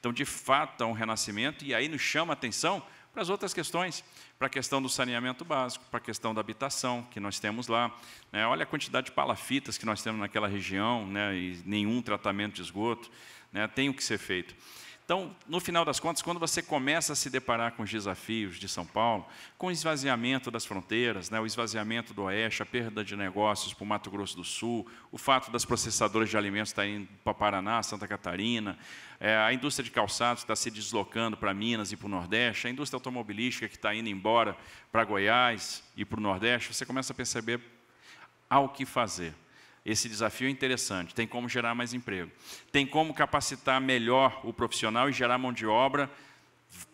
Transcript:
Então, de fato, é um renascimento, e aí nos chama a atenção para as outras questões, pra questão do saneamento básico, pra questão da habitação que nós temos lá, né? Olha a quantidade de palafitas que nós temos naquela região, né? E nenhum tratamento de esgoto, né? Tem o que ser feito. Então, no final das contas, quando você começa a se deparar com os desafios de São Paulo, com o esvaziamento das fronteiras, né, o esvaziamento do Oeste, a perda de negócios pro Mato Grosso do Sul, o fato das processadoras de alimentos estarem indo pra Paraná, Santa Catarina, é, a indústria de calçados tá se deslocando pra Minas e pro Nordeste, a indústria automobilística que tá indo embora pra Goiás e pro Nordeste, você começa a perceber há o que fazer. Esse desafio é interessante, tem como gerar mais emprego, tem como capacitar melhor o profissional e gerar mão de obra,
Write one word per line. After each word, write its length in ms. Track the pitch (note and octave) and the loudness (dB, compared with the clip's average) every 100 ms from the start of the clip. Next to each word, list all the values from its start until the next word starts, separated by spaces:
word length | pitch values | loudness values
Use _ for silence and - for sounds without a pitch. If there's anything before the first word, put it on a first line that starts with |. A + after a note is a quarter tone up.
Então, 120 | A#2+ | -4
de 120 | A#2+ | -2
fato, 580 | C#3 - - C3+ D3+ - | -4 -4 2 4 4 -2
é 40 | A#2 | -2
um 60 | |
renascimento, 720 | A2 A2+ A2 - G#2 C3 D#3 | 0 0 -2 -2 -2 -2 -2
e 80 | C#3+ | -2
aí 160 | A2+ D3 | 0 0
nos 140 | D3+ | -2
chama 300 | - D3+ E3 | 0 0 0
a 20 | |
atenção 500 | C#3+ B2 - D#3+ F#3+ - - - | 0 -2 0 0 0 -4 -18 -14
para 100 | - | -6
as 60 | E3+ | -2
outras 260 | G3+ F#3+ | -2 -2
questões, 480 | - D3+ E3 F3+ - - - - - | -4 -2 0 -2 -4 -12 -20 -18 -2
pra 120 | C3 | -2
questão 340 | C3+ B2 C#3 | 0 0 0
do 60 | C3 | 2
saneamento 560 | - B2 A#2+ B2+ B2+ | 0 0 0 -2 -4
básico, 400 | E3+ D3 B2+ - - | -2 0 0 -4 -6
pra 120 | A#2+ | -6
questão 340 | - A2 A#2 | -4 -4 -2
da 60 | A2 | -2
habitação 640 | G#2+ G#2+ C#3 - C3 B2 A#2+ | -2 -2 -4 -2 -2 -2 -4
que 80 | - | -8
nós 180 | G2+ G2 | -6 -2
temos 300 | G#2+ A2+ A#2 | -2 -2 0
lá, 280 | A2+ A#2+ - - - - | 2 2 -2 -18 -20 -6
né? 120 | G#2 | 2
Olha 200 | A2+ D3 | 2 2
a 20 | D#3 | 0
quantidade 400 | D#3 - B2 B2+ | -4 -2 -2 0
de 60 | |
palafitas 640 | - C#3 G#2+ - C3+ B2+ G#2+ | 0 0 0 0 -2 -2 -6
que 80 | A2+ | -2
nós 160 | G#2 | -2
temos 180 | A2+ A2 | -2 -4
naquela 280 | G2+ A2 G#2 | -2 0 0
região, 580 | G2+ F2+ F#2+ A2 A#2+ G2 | -2 -2 0 0 0 -2
né? 260 | G2+ G#2 F#2 | -2 -2 -2
E 260 | F2+ F2 | -4 -6
nenhum 380 | F2 G#2 G#2 B2 | -4 0 2 0
tratamento 520 | A#2 G#2 G#2 G2 G#2 | 0 -2 0 0 -2
de 80 | G2+ | -4
esgoto, 460 | E2+ F2+ A2+ A2+ - - - - - | -8 -2 -2 -2 -6 -20 -20 -20 -10
né? 160 | G2 G#2+ | -2 -2
Tem 200 | - C#3 | 0 0
o 60 | |
que 80 | C3+ | 0
ser 160 | - G#2+ | -2 -2
feito. 340 | - F#2 F2 - - - - - | 0 -2 -2 -12 -20 -20 -18 -14
Então, 320 | - F3+ F3 - - | -2 -2 -2 -12 -6
no 140 | E3+ | -4
final 240 | F3+ E3+ | 0 2
das 160 | D#3+ C3 | 2 2
contas, 220 | D#3+ E3 | 0 -2
quando 180 | - F3 | -2 -2
você 220 | E3 - | -2 -2
começa 500 | - D3 C3 D#3+ D#3 | 0 0 2 2 2
a 40 | C#3+ | -2
se 120 | C#3 | 0
deparar 440 | B2+ - A#2 A#2 | -2 0 2 2
com 100 | A#2 | -2
os 80 | G#2 | -4
desafios 640 | A2 G2 F2+ - A2+ G2+ E2+ | -4 -4 -6 -4 -2 -2 -6
de 80 | G2 | -8
São 200 | - E2 | -6 -4
Paulo, 400 | G#2 A#2 G#2+ - - - - | 2 2 2 -4 -16 -18 -6
com 80 | F#3 | -4
o 40 | |
esvaziamento 800 | E3+ D#3+ D3+ C3+ A#2+ A#2+ C3+ B2+ | -2 0 0 2 2 2 0 0
das 140 | A2+ | -6
fronteiras, 640 | - G2 - A2+ A#2+ G2 F2 | -4 -6 -2 2 2 0 -2
né, 100 | A2 | -2
o 60 | |
esvaziamento 720 | A2 A2+ A#2 A2 G#2+ A#2 A2+ | -2 -2 -2 -2 -2 -4 -6
do 80 | G#2 | -6
Oeste, 400 | G2 G2+ A2+ - | -2 0 0 -2
a 40 | G#2+ | -2
perda 380 | B2 A2+ G#2+ | -4 -4 -4
de 100 | G2+ | -6
negócios 600 | G2+ G2 F#2+ G#2+ G2+ - | -4 -4 2 2 2 -2
pro 100 | - | -6
Mato 260 | G#2 G#2 - | -4 -4 -4
Grosso 240 | G2+ G2 | -6 -6
do 80 | F2+ | -6
Sul, 480 | F2 - A2+ A#2 G2 - - | -8 -6 -4 -4 -6 -14 -16
o 60 | A2 | -6
fato 320 | - C3 - | 4 4 4
das 120 | A#2 | -4
processadoras 680 | - A#2 A2 G#2+ G#2+ A2 G#2+ | 0 0 0 2 2 4 2
de 80 | A2 | 2
alimentos 320 | G2+ G2+ G#2+ | 0 0 -2
estarem 320 | - G2+ G#2 | -2 -2 -2
indo 60 | F#2+ G2+ | -8 -8
pra 120 | - | -4
Paraná, 480 | G2+ G#2 G2 G2 A#2 | 2 2 2 0 0
Santa 260 | G#2+ G#2 G#2 | -2 -6 -8
Catarina, 720 | G2+ - F2+ A2 A#2 G#2 F2 - - - - | -6 -6 -2 0 0 -2 -8 -12 -18 -18 -2
é, 160 | G#2 A2 | 2 6
a 160 | A2 | 6
indústria 320 | B2+ C#3+ C#3+ | 4 0 -2
de 60 | A#2 | -2
calçados 520 | A#2+ G#2 - A#2+ A#2+ | 0 0 2 2 2
tá 140 | - A2 | -2 -2
se 140 | A#2+ | -2
deslocando 640 | G#2+ G#2 G#2+ G2 A2 A2+ G#2 | -4 -4 -2 -2 -2 -2 0
pra 160 | G#2 | -2
Minas 400 | G2 A2 A#2 G2+ | 0 0 -2 -4
e 60 | G2+ | -8
pro 100 | G#2 | -6
Nordeste, 580 | F#2+ E2+ G#2+ A#2+ G2+ A#2+ | -4 0 2 2 2 -4
a 40 | |
indústria 260 | C3 C#3+ B2+ | -4 -4 -6
automobilística 720 | C3 B2+ G#2+ G#2 B2 B2+ A2 | -6 -6 -6 -2 -2 -2 -6
que 100 | - | -2
tá 160 | G#2+ | -2
indo 140 | G#2+ A2+ | 0 -2
embora 480 | G2 G#2 A#2 A2 F#2 - - - | -2 4 6 4 0 -12 -20 0
pra 140 | A2+ | 2
Goiás 800 | G#2+ G2+ G2+ A#2+ B2 A2 - - - | 4 4 6 6 6 4 -4 -10 -12
e 120 | - G#2 | -8 -6
pro 120 | A2 | -2
Nordeste, 540 | G#2 F#2+ A2+ A#2+ - | 0 2 2 2 0
você 140 | - B2+ | -6 -4
começa 260 | C3 C3 | -4 -4
a 20 | |
perceber 460 | C#3 B2 A#2+ A2+ A#2 - - _ _ - - - _ - | -6 -4 -4 -2 -4 -4 -20 _ _ -20 -20 -20 _ 2
há 100 | C3+ | 4
o 120 | C#3 | 4
que 160 | - C3 | -2 -4
fazer. 480 | - A2+ F2+ E2 D#2 - - - - - | 0 0 0 -6 -8 -20 -20 -20 -12 -2
Esse 220 | G#2+ A#2+ | 0 0
desafio 400 | G#2+ A2 - C3 | 0 0 0 -2
é 20 | |
interessante, 640 | C3+ C3 B2 - F#2+ F2 | 0 0 0 -2 -4 -4
tem 120 | - A2+ | -2 -2
como 200 | A#2+ A#2+ | -2 -4
gerar 280 | B2 A#2 | -2 0
mais 180 | A#2 A#2+ | -2 -4
emprego, 400 | B2 A#2+ F#2+ E2+ - - - - | -6 -4 -6 -6 -12 -18 -18 0
tem 140 | C#3+ C3+ | 2 2
como 260 | D3+ D#3+ | 2 2
capacitar 640 | D3 D3 D3 - C3 - C3 | 4 2 2 -2 -4 2 2
melhor 580 | C3 B2+ A2+ B2+ C3+ - | 6 4 6 6 6 4
o 80 | A2+ | -8
profissional 600 | A2+ A#2 - A2+ A2+ C3+ | -2 0 2 2 4 2
e 20 | |
gerar 240 | B2+ B2 B2 | 4 4 4
mão 160 | B2+ | 2
de 140 | A#2 A2 | -2 4
obra, 440 | A2 C3+ C#3+ C3+ - - - _ _ _ - - | 6 6 4 0 -4 -20 -20 _ _ _ -18 -18